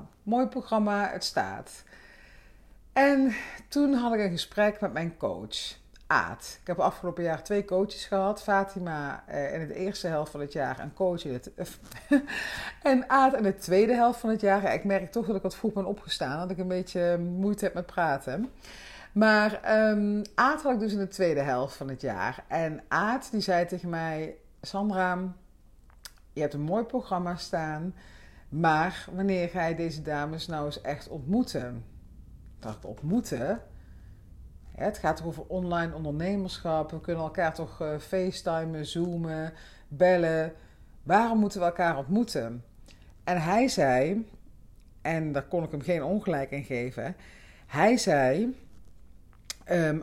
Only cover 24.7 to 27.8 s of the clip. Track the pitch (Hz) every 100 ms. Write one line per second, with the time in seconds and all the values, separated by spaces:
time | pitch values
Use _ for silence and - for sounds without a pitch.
24.7 | 196 208 185 185 180 185 180 - _ -
25.7 | - - - - - - - 147 143 151
26.7 | 202 226 254 - 185 175 175 - 175 156
27.7 | 156